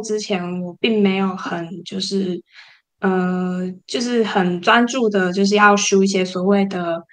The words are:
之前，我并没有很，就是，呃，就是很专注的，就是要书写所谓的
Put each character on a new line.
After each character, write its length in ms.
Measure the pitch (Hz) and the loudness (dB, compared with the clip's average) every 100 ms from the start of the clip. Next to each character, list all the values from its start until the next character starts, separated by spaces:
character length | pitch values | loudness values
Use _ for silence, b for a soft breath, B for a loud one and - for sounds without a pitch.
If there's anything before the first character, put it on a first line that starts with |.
之 160 | 220 214 | -2 -4
前， 440 | 208 190 175 180 | -2 -4 -4 -6
我 120 | 180 170 | -8 -4
并 220 | - 220 | 0 2
没 160 | 202 190 | 2 2
有 180 | 196 190 | -2 -4
很， 320 | - 175 165 170 | -8 -8 -8 -12
就 160 | - 196 | -10 -8
是， 420 | 190 196 190 175 - B B B B _ | -4 -2 -2 -6 -10 B B B B _
呃， 680 | 190 185 180 185 185 180 180 185 - | -2 0 0 -2 -2 -4 -6 -8 -8
就 140 | 262 | -4
是 240 | 240 240 | -2 0
很 340 | 214 196 180 175 | 0 0 0 0
专 240 | 202 226 240 | 2 4 2
注 240 | 262 226 | 2 0
的， 200 | 202 185 | 2 0
就 140 | 185 | 2
是 120 | 196 208 | 2 6
要 200 | 208 202 | 6 4
书 260 | - 196 | 4 4
写 220 | 196 196 | 4 2
所 180 | 185 185 | -2 -2
谓 220 | 185 202 | 0 2
的 380 | 196 190 170 165 - | 2 -2 -4 -6 -8